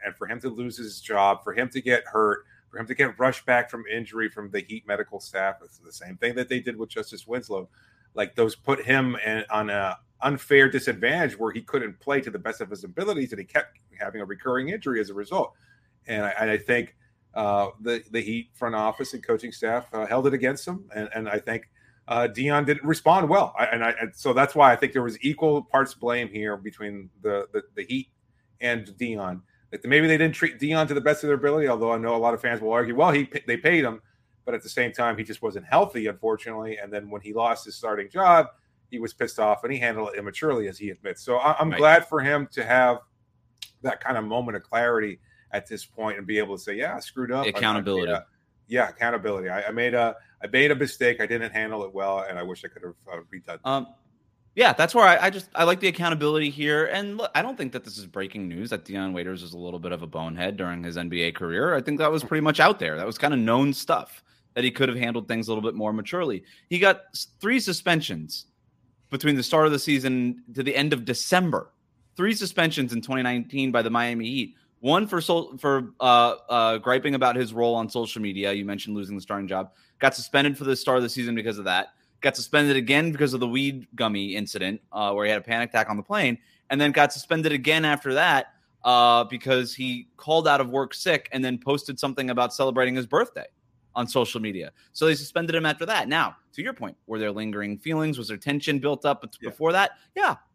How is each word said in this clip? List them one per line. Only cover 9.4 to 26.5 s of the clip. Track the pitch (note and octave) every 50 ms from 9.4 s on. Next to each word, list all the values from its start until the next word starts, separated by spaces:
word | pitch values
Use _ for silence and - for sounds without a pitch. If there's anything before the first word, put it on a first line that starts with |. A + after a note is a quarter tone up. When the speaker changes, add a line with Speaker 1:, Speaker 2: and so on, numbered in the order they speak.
| G#2+ -
Speaker 1:
on | G#2+ G#2+ G#2+ G#2+
a | G2+ G2+ G2 F#2+ F2+ - _ _ _ _
unfair | - C3+ C#3+ C3+ - - C#3+ C#3 C#3 C3+
disadvantage | C3+ C3+ B2 - A#2 F#2+ G#2 A#2+ D3 F3 E3+ C3+ G2+ G2
where | A2+ A2
he | - A#2
couldn't | A2 - - C#3 A#2+ G#2+ F#2 -
play | _ C#3 C#3 C#3
to | C3 A#2+
the | G#2 G2+
best | F2+ - - -
of | A3+ -
his | G#2 - -
abilities, | F#3 - - F#3+ G#3 G3+ D#3 C3 A#2+
and | A#2 G2+
he | F#2+
kept | - - D3+ - - _ _ _ _ _ G2
having | G#2 G2+ G2+ A2
a | G#2
recurring | F#2 G2+ F#2 - B2+ B2 B2+ C3 D3
injury | G3 A3 - C#3 B2+ A2+
as | G#2+ G2
a | G2
result. | G2+ G#2 - E3+ F#3+ - - - _ _ _ _ _ _ _ _ _ _ -
And | A#2 G#2+ G#2
I, | G2+ F#2+ G#2
and | A2 A2
I | G#2+ G#2
think, | G#2 - B2 A#2+ A#2 - _ _ _ _ _ _ _ _ -
uh, | G#2+ G#2+ G#2 G2+ G2+ G2+ G2 F#2+ -
the, | G#2+ A#2 A#2+ A2+ G#2 _
the | G#2+ A#2
Heat | G#2 G#2 A2+ A#2 A#2 - _
front | - B2+ A#2 A2+
office | A2 G#2+ A2 G#2+ - C3+ - -
and | B2 -
coaching | - A#2 A2 - A#2+
staff, | G#2 - - A2 A2+ B2 A#2+ - -
uh, | A2 G#2+
held | G2+ A2+ C3 C3 C#3+
it | C3+
against | C3+ A#2+ B2+ A2 - - -
him, | F3+ G3 - - G#2
and, | G#2+ G#2+ G#2 G#2+
and | A2+ A2 G#2+
I | G#2 G#2
think, | - - A2+ A#2 - - _ _ _ _ _ _ _ -
uh, | A#2 A#2 A#2+ A#2
Dion | G#2 A2+ C3 D3 D3 D3 C#3+
didn't | C3+ D3 C#3+ -
respond | D3 D#3+ - - D#3 E3+ F#3+ F3+ D3
well. | D#3+ - - - - -
I, | A#2
and | A2 A2+ A#2 A#2
I, | A#2 A#2 A2
and | A#2 G#2+ -
so | - - C#3 A#2+
that's | B2+ C#3 C#3 -
why | D#3 C#3+ C3
I | A#2+
think | A2+ - C3 -
there | C3+ A#2+
was | A#2+ A2 -
equal | - C#3 D3+ - D#3+ D#3 D3+ D3
parts | C3 - - C3+ C3+ B2+ -
blame | - - A#2+ A#2+ A#2+ A#2+ G#2
here | G2 G#2+ G#2+ G#2+